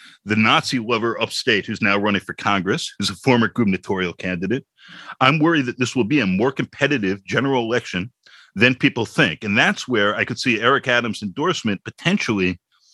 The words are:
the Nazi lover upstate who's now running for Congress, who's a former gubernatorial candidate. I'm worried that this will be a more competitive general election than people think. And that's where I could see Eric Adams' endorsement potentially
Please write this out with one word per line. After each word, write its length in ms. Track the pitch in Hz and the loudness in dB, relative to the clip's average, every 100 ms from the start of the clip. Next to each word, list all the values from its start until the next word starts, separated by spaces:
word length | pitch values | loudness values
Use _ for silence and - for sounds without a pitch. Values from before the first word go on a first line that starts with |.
| - - 98 | -20 -14 -2
the 100 | 110 | 2
Nazi 440 | 110 135 - 127 | 4 4 2 -4
lover 420 | 110 117 117 107 | -2 0 0 -2
upstate 460 | 110 - - 104 92 | -4 -2 0 0 0
who's 160 | 101 | -2
now 140 | 107 101 | 0 2
running 240 | 104 98 | 2 0
for 120 | - | -4
Congress, 580 | - 107 101 90 147 - - | -4 0 0 0 -2 -4 -6
who's 140 | 98 | -6
a 40 | 98 | -2
former 320 | - 120 110 | 2 4 2
gubernatorial 680 | - 104 92 - 95 90 | 0 0 0 -2 -4 -4
candidate. 520 | - 92 87 95 127 - _ - - - - | -4 -6 -4 -2 -4 -6 _ -20 -20 -18 2
I'm 160 | 131 156 | 2 4
worried 300 | 156 165 123 | 2 2 0
that 100 | 117 | -2
this 180 | 123 131 | -2 0
will 80 | |
be 160 | 107 147 | 0 0
a 60 | 101 | 2
more 260 | 92 127 | 2 0
competitive 720 | - 127 - 143 143 95 98 - | 0 -6 0 0 2 0 -4 -4
general 360 | 127 139 131 | -2 0 0
election 500 | 113 120 - 92 110 - _ - - 95 | 0 -2 -2 -6 -8 -12 _ -20 -16 2
than 180 | 123 | 2
people 320 | 127 135 123 107 | 4 0 0 -2
think. 380 | - 120 78 | 0 0 0
And 120 | 107 107 | -2 2
that's 320 | 170 208 - | 2 0 -2
where 280 | 113 101 104 | 0 2 0
I 100 | 104 | -2
could 140 | 117 | -2
see 220 | 131 107 | -2 0
Eric 260 | 117 135 - | 0 0 2
Adams' 340 | 120 117 101 | 0 0 -4
endorsement 600 | 104 90 165 170 113 98 | -8 -4 -2 -2 -2 -4
potentially 760 | - - 165 202 - 104 92 90 _ _ _ | -6 -6 -2 0 0 0 0 -2 _ _ _